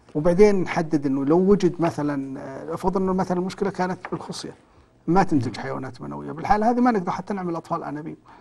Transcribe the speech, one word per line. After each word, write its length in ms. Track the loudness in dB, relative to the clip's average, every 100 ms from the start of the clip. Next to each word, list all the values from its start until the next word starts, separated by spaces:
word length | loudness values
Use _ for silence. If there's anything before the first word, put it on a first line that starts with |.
| -8
وبعدين 480 | 0 2 8 8 6
نحدد 440 | 2 -2 0 0 0
انه 180 | 0
لو 140 | 4 4
وجد 420 | 6 6 4 2
مثلًا، 600 | -2 0 -4 -4 -6 -10
آه، 340 | -12 -12 -8
افرض 220 | -4 -2 0
انه 160 | 0
مثلًا 260 | 0 0 -2
المشكلة 320 | -4 -4 -4
كانت 280 | -2 -4 -4 -8
بالخصية 440 | -10 -10 -12 -12 -16 _ _ _ _ 0
ما 160 | 2
تنتج 340 | 4 2 0 -4
حيوانات 460 | -8 -8 -10 -12
منوية، 300 | -12 -10 -10
بالحالة 380 | -8 -2 2 2
هذه 100 | 2
ما 100 | 2
نقدر 220 | 2 -2
حتى 220 | -6 -6
نعمل 220 | -8 -6 -8
اطفال 280 | -6 -8
انابيب. 320 | -6 -10 -10 -14 -18 -20